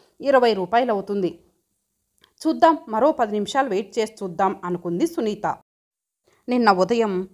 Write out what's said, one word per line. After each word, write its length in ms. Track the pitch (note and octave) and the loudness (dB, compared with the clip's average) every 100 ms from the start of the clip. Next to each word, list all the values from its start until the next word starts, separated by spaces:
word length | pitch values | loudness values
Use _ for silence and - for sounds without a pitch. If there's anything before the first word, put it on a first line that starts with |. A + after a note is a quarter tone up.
| _ - | _ -6
ఇరవై 320 | C4+ C4+ A#3+ | 2 4 4
రూపాయలు 400 | G3+ F3+ A#3 B3+ | 0 0 0 2
అవుతుంది. 500 | G#3 G3 G3+ F3+ - _ _ _ _ _ _ _ _ _ - D#4+ | -2 -2 -4 -4 -6 _ _ _ _ _ _ _ _ _ -6 -2
చూద్దాం, 320 | - E4 D#4 - | 4 4 2 -2
మరో 240 | A3 C#4 | 0 0
పది 200 | D#4 A3 | 2 -2
నిమిషాలు 360 | G#3 G3+ C#4 C4+ | -2 -2 -2 0
వెయిట్ 300 | F#3+ G#3 A#3 | -2 -4 -4
చేసి 140 | G#3+ A3 | -6 -6
చూద్దాం 340 | G3 E3+ G3 G3 | -10 -2 -2 -2
అనుకుంది 420 | F3+ F3 F3 F3 E4 | -6 -6 -4 -2 -2
సునీత. 500 | - A3 G#3 E3 - _ _ _ _ _ _ _ _ - | -2 -4 -4 -6 -6 _ _ _ _ _ _ _ _ -2
నిన్న 240 | B3 A3+ | 2 4
ఉదయం 560 | F#3 F#3 A#3 A3 F#3 F#3+ | 4 2 2 0 -2 -6